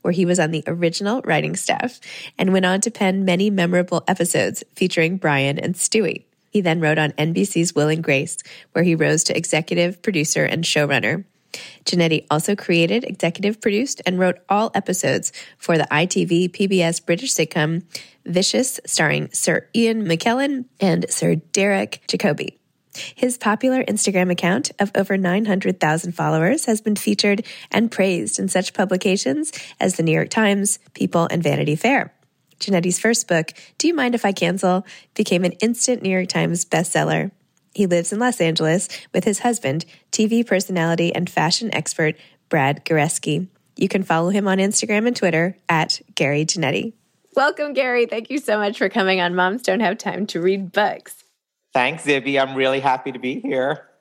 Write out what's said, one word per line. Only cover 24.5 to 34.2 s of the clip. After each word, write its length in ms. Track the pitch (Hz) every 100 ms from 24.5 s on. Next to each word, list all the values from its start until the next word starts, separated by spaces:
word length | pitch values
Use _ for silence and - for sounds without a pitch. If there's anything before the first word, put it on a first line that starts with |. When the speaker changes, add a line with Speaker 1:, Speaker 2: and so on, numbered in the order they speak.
| 214 - -
Speaker 1:
of 120 | 202 -
over 220 | 196 196
nine 260 | 185 190
hundred 380 | 220 190 190 185
thousand 320 | 160 160 175
followers 520 | 170 151 156 170 294 -
has 140 | 220
been 160 | 220 208
featured 480 | - 202 208 202 - - -
and 220 | - 226
praised 480 | - 190 175 185 -
in 80 | 196
such 260 | 185 185
publications 760 | - 190 185 202 196 254 294 311 - - -
as 140 | 190 180
the 80 |
New 100 | 160
York 160 | 156 -
Times, 500 | - 214 202 202 - _
People, 340 | - 190 170 165
and 120 | 175
Vanity 320 | 165 147 151 151
Fair. 380 | 226 269 - _ _ _ _ _
Janetti's 400 | - 185 180 175
first 280 | 220 233 -
book, 260 | 165 160 - - _
Do 100 | 311
You 60 |
Mind 220 | 330 247
If 80 | 240